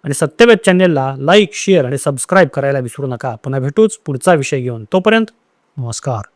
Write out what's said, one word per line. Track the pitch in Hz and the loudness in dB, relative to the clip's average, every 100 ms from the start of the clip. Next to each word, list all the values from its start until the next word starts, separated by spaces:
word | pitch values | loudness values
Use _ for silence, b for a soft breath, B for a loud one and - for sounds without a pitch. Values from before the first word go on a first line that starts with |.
आणि | - | -6
सत्यवेद | 143 156 - 240 233 - | -4 -4 2 4 6 4
चॅनेलला | 180 185 147 135 135 | 4 2 2 -2 -4
लाईक, | 139 202 202 | 2 4 2
शेअर | - - 185 | -4 0 2
आणि | 127 139 | 2 -2
सबस्क्राईब | - 139 - 185 165 | -4 -4 0 2 2
करायला | - 139 139 | 0 -2 -2
विसरू | 123 - 135 | -6 -8 -8
नका. | 123 131 | -6 -8
पुन्हा | 110 135 135 | -8 -6 -4
भेटूच | 131 180 220 - - | -2 2 0 0 -10
पुढचा | 131 185 | -4 2
विषय | 165 135 139 | 2 0 -4
घेऊन. | 123 117 107 | -4 -8 -4
तोपर्यंत | 190 196 226 220 _ _ _ _ - | -2 2 0 -2 _ _ _ _ -12
नमस्कार. | 117 110 - 113 95 | -10 -8 -8 -8 -10